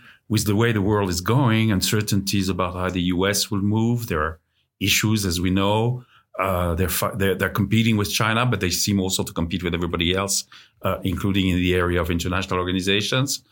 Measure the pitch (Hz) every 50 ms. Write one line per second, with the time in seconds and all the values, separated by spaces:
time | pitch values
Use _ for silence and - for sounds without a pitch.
0 | - - - _ _ - 110 107 - 107 101 104 117 120 113 104 95 104 107 104
1 | 101 92 87 90 90 90 113 135 139 113 110 110 110 110 101 95 90 - 117 107
2 | 104 - 107 98 95 - - 98 95 95 95 90 92 87 90 90 92 92 87 92
3 | 90 90 90 87 95 98 104 101 - - 107 98 98 101 107 110 113 117 120 117
4 | 113 92 90 78 76 80 82 - _ _ _ _ _ _ _ - 95 - - -
5 | - 107 110 107 98 92 85 87 87 92 92 98 98 101 107 110 113 120 127 123
6 | - _ _ _ _ _ - - 92 98 92 87 90 85 85 82 95 80 - -
7 | - 98 - - 101 95 92 95 98 90 - - 98 95 110 113 113 117 110 104
8 | 101 98 - - 113 110 110 113 127 127 110 98 - 90 90 - - - 101 98
9 | 92 95 95 - 92 - - 82 82 85 95 87 87 87 85 85 87 82 85 82
10 | 85 87 90 95 101 95 95 - - _ - - - - _ _ - 95 95 -
11 | - 95 104 98 - 101 95 101 92 92 90 90 90 90 90 90 87 87 87 87
12 | 85 85 87 85 - 92 90 95 92 - 92 90 90 90 92 92 90 98 98 104
13 | 110 - 131 131 135 135 - - - _